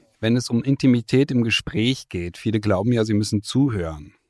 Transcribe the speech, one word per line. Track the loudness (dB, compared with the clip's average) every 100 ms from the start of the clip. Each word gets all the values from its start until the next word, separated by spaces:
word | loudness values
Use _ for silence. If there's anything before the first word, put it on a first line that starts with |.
| -12 _
Wenn | 0 0
es | 0
um | -2
Intimität | 0 2 4 2 2 2 2
im | 2
Gespräch | 0 0 -2 -2 0 -2 -6
geht, | -8 -8 -6
viele | -2 -2
glauben | 0 0 2
ja, | 0 2
sie |
müssen | 0 0 -2
zuhören. | -2 0 0 0 -6 -8 -16 _ _